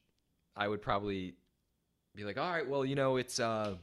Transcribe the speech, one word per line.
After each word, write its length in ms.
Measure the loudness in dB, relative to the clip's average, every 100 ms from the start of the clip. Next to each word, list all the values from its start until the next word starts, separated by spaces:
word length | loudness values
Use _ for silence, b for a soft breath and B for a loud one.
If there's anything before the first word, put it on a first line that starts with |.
| _ _ _ _ _ -2
I 120 | -2
would 160 | -2
probably 500 | 0 0 2 -2 -4 -10 _ _ _ _ _ _ _ -10
be 100 | -6
like, 120 | -4
"All 140 | -2
right, 160 | 0 0
well, 160 | 2 2
you 80 |
know, 240 | 2 4 2
it's, 220 | 0 0
uh, 340 | 2 2 0 -4